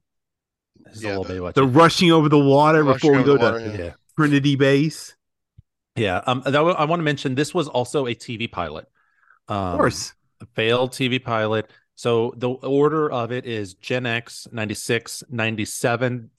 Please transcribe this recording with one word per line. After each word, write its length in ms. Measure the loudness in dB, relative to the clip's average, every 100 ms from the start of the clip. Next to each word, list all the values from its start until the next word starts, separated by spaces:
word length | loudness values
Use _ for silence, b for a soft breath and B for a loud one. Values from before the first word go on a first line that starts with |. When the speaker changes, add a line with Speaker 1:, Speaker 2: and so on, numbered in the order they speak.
| _ _ _ _ _ _ _ _ _
Speaker 1:
This 120 | -10
is 60 |
Speaker 2:
Yeah, 140 | -6 -6
Speaker 1:
a 20 |
little 40 |
Speaker 2:
the 100 | -6 -8
Speaker 1:
Baywatch. 180 | -2
Speaker 3:
The 120 | 2 4
rushing 460 | 6 6 6 4
over 160 | 4 6
the 100 | 4
water 460 | 6 4 6 4
Speaker 2:
Rushing 100 | 2 2
Speaker 3:
before 160 | 4
we 40 | 4
Speaker 2:
over 60 | 4
Speaker 3:
go 80 |
Speaker 2:
the 60 | 4
Speaker 3:
to 40 | 2
Speaker 2:
water, 320 | 0 -6 -8
yeah. 80 | -10
Speaker 1:
Yeah. 80 | -14 _ -2
Speaker 3:
Trinity 380 | 2 2 2 2
Base. 580 | 4 4 0 -4 -16 _ _ _ _ _ _ _ _ -4
Speaker 1:
Yeah, 260 | -2 -2 -2
um, 140 | -4
that 80 | 0
w-, 240 | 2 2 0
I 80 |
wanna 200 | 0 0
mention 300 | -2 -2 -2 -2
this 180 | -2
was 140 | -2 -2
also 360 | -4 -2 -4 -4
a 60 |
T 220 | -6 -10 -10
V 100 | -8
pilot. 360 | -6 -8 -10 -16 _ _ _ _ _ -8
Um, 60 | -4
Speaker 3:
Of 200 | -2 0
course. 360 | 0 -2 -12 -16 _ _
Speaker 1:
a 40 | -12 -2
failed 360 | 0 2 0
T 160 | -2 -2
V 120 | -2
pilot. 520 | -4 -2 -2 -2 -4 b b -6
So 380 | 0 0 0 -4
the 120 | -6
order 600 | -4 -2 2 2 2 -2
of 220 | -4 -4
it 140 | -6 -6
is 280 | -8 -8 -14
Gen 300 | -6 -4 -2
X, 400 | -4 -6 -18 -14
ninety-six, 720 | -8 -6 -6 -4 -4 -4 -16 -10
ninety-seven, 1000 | -4 -4 -4 -6 -2 -2 0 -2 -4 -12